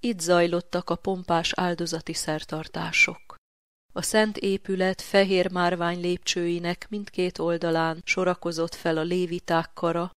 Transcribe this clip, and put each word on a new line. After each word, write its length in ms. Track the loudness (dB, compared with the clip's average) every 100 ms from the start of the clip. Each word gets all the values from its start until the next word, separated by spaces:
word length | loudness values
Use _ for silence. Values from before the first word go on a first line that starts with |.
Itt 180 | -2 -2
zajlottak 680 | 4 6 6 2 -2 -6 -2
a 60 | -2
pompás 580 | -2 -4 2 2 2 0
áldozati 580 | 0 0 -4 -6 -6
szertartások. 1200 | -6 -4 -4 -4 -8 -8 -6 -2 2 2 0 -16 -20 _ _ _ _ _
A 80 | -6
szent 360 | 0 2 2 0
épület 640 | -2 -2 -2 0 0 0
fehér 500 | 2 4 6 4 2
márvány 480 | 2 0 2 -2 -2
lépcsőinek 920 | -2 -2 -2 -2 0 -2 -2 -6 -6
mindkét 480 | -10 -8 -2 -4 0
oldalán 640 | -2 0 0 2 0 -2 -4
sorakozott 680 | 0 2 0 -2 -2 -4 -2
fel 220 | -2 0
a 40 |
léviták 720 | 0 0 0 -4 0 0 0
kara 380 | -2 -2 0 -4